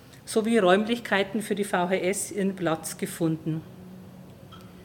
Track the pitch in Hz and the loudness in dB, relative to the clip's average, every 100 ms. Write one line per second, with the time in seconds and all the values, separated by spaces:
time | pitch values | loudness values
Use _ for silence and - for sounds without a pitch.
0 | - - - 226 214 233 185 190 214 233 | -20 -18 -4 0 4 6 8 6 4 0
1 | - 196 196 220 202 202 202 185 175 190 | 0 0 2 -2 -2 -2 0 0 2 2
2 | 175 196 - 202 190 190 165 160 - - | 0 0 -4 -2 -2 0 0 0 -4 -6
3 | 196 - 165 160 160 160 - - - - | -8 -2 0 0 -2 -4 -6 -14 -18 -18
4 | - - - - - - - - | -18 -18 -18 -20 -18 -18 -18 -20